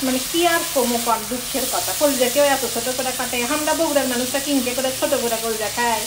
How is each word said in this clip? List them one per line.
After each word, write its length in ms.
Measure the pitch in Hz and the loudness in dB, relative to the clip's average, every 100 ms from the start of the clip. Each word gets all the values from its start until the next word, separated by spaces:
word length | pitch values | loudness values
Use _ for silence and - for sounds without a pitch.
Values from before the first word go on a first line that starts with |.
| 262 | 0
মানে 140 | 262 - | -2 0
কি 120 | 339 349 | 2 2
আর 80 | 330 330 | 2 0
কমো 240 | 277 233 233 240 | 0 2 0 0
কর, 140 | 220 - | 0 -2
দুঃখের 360 | 247 - 277 254 | -6 -4 -4 -2
কথা। 180 | - - 185 | -2 -2 2
কলিজা 260 | 294 254 240 | 2 4 2
কেউ 120 | 269 285 269 | 4 4 2
এত 80 | 254 | 0
ছোট 140 | 233 247 247 | -4 -4 -4
করে 140 | 254 254 | -4 -4
কাটে? 180 | 240 247 240 302 | -4 -2 -2 0
আমরা 160 | 302 311 | 0 2
বগুড়ার 280 | 320 285 262 | 2 2 2
মানুষটা 260 | 240 254 277 285 | 0 -2 -2 0
কিনতে 260 | 285 240 240 | 0 0 -2
করে 120 | 262 262 | -2 -2
ছোট 120 | 302 262 | 0 0
করে 140 | 233 226 | 0 -2
কলিজা 260 | 226 220 208 233 | -2 -2 -4 0
খায় 260 | 240 220 | 0 0